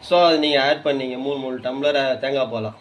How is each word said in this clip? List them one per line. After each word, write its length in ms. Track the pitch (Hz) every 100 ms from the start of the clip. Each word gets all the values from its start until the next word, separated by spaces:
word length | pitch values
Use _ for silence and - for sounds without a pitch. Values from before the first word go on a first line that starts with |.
| -
so 120 | 175 170
அதை 100 | 160 151
நீங்க 140 | 143 135
ஆட் 180 | 151 151
பண்ணீங்க 300 | 139 131 127 135
மூணு, 120 | 143
மூணு 140 | 131 127 127
டம்ளர் 320 | 131 143 143 135 127
தேங்காய் 280 | 131 139 123
பாலா. 180 | 117 107 107